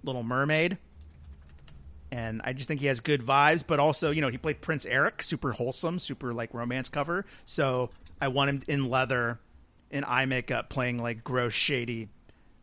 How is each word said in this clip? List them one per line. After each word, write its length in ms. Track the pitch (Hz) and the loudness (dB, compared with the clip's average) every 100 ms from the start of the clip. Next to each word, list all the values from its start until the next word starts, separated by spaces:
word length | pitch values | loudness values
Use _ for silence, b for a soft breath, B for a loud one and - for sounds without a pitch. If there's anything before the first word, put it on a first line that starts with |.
Little 200 | 143 127 | -6 -4
Mermaid. 560 | 117 127 143 156 175 180 - - - - - - - - - - - - - | -2 0 2 4 2 0 -10 -20 -20 -20 -20 -20 -20 -20 -20 -20 -18 -18 -12
And 300 | 120 113 113 | -8 -6 -6
I 80 | - | -6
just 160 | 131 135 | -6 -4
think 120 | 147 | 0
he 60 | 139 | 0
has 140 | 123 | 0
good 220 | 151 143 | 2 0
vibes, 420 | 120 139 147 165 - | 4 6 6 6 2
but 120 | 147 | 4
also, 300 | 156 - 156 | 4 4 0
you 100 | 156 | 2
know, 80 | 139 | 0
he 100 | 123 | -2
played 220 | 156 147 | -4 -4
Prince 260 | - 151 - | -2 -4 0
Eric, 360 | 127 175 - | 2 2 0
super 300 | - 156 139 | -4 -2 -2
wholesome, 460 | 107 123 - 165 180 | -2 -2 -2 -2 -2
super, 340 | - 135 123 | -6 -6 -6
like, 220 | 117 113 | -4 -6
romance 340 | 117 120 131 123 | -4 -4 -4 -4
cover. 380 | 151 147 175 196 b | -2 -2 -2 -6 b
So 460 | b - 135 127 123 - - - | b 0 2 2 -2 -6 -18 -4
I 80 | 139 | 0
want 220 | 131 139 | 2 2
him 120 | 139 - | 2 0
in 200 | 143 131 | 0 2
leather, 520 | 131 131 123 117 117 - - - _ - | 2 2 2 0 -2 -10 -20 -20 _ -10
in 140 | 139 | -6
eye 220 | - 123 131 | 0 2 2
makeup, 440 | 127 - 117 - | 0 0 -2 -2
playing, 280 | 135 123 120 | -2 0 0
like, 260 | 117 110 | -2 -6
gross, 280 | - 135 120 | -2 0 0
shady, 560 | - - 131 120 113 107 - - - - - | 2 2 0 -2 -6 -8 -14 -20 -20 -20 -16